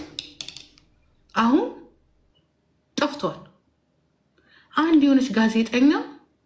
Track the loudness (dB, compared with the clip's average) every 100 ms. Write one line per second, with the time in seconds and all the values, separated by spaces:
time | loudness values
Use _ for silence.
0 | -14 -18 -18 -18 -20 -20 -20 _ _ _
1 | _ _ _ -2 0 0 -2 -8 -20 _
2 | _ _ _ _ _ _ _ _ _ -6
3 | -6 -4 -8 -10 -18 _ _ _ _ _
4 | _ _ _ _ _ _ _ -4 2 4
5 | 4 2 2 0 0 0 -2 2 2 2
6 | -4 -16 _ _